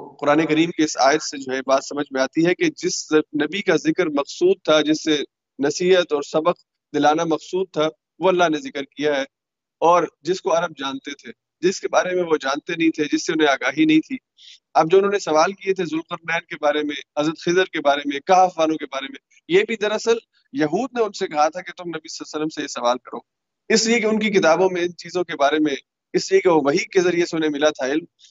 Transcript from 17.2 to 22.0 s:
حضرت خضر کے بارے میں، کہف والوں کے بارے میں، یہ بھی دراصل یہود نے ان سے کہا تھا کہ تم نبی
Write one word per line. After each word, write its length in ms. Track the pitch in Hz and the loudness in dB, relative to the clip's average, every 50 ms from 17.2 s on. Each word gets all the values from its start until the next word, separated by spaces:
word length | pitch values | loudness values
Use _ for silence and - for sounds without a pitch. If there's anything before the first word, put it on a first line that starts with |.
حضرت 180 | 147 156 160 - | -4 -4 -4 -4
خضر 260 | - 175 175 185 185 | -4 0 2 2 0
کے 160 | - - 160 | 0 -2 -2
بارے 200 | 143 143 139 143 143 | 2 2 2 2 0
میں، 160 | 143 143 139 | -6 -8 -4
کہف 380 | - - 185 180 185 180 - 165 | 0 4 4 6 6 4 2 0
والوں 180 | 160 156 156 | 0 0 0
کے 80 | 151 151 | -2 -6
بارے 220 | - - 135 135 135 | -8 -10 -10 -10 -10
میں، 100 | 135 - _ _ _ _ _ - | -14 -18 _ _ _ _ _ 2
یہ 140 | 165 190 220 220 | 2 2 2 2
بھی 80 | 226 | -2
دراصل 400 | 214 196 208 214 214 - 233 233 233 - _ _ _ _ _ | -4 -2 -2 -2 -2 0 0 0 -2 -2 _ _ _ _ _
یہود 380 | - 139 156 147 156 196 254 269 247 | -4 -2 -2 0 0 -2 -4 -2 -2
نے 80 | 247 | -2
ان 100 | 226 208 | -2 -2
سے 140 | 208 - 190 | -4 -6 -8
کہا 220 | 175 160 151 151 160 | -4 0 0 0 0
تھا 120 | 156 180 | 0 -6
کہ 120 | 175 - | -14 -14
تم 160 | 170 - 180 175 | -14 -12 -10 -10
نبی 200 | 160 160 | -10 -10